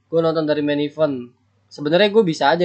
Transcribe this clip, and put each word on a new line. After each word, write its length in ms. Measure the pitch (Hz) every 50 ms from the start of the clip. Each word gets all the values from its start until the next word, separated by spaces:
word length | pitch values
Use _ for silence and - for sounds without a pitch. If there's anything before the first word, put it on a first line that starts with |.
| _
gue 120 | _ 160 165 165
nonton 240 | 165 160 165 156
dari 160 | 151 147 151 147
main 160 | 147 147 147
event. 480 | 147 147 147 156 156 147 135 123 120 123 _ _ _ _ _ _ _
Sebenarnya 400 | _ - - 143 147 165 180 208
gue 160 | 208 196 226 214
bisa 320 | 165 151 - 143 139 165
aja 80 | 175